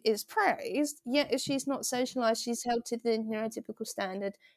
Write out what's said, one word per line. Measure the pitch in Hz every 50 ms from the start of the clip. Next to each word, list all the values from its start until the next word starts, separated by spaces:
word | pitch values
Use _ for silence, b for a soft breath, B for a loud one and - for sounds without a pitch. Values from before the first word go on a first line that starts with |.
| -
is | 220 220 208 -
praised, | - - 427 403 370 196 - - - 180 269 294 294 - - _
yet | 240 254 294 285 - 247
if | 269
she's | - - 277 269 -
not | 277 269 - 226
socialised, | - 262 247 262 247 - 254 240 226 226 226 -
she's | 240 233 - -
held | 240 240 233 233
to | - 240 240
the | - 233 226 220
neurotypical | 220 220 220 214 220 226 226 220 - - - - 220
standard. | - - - 196 185 190 196 202 202 196 b b b b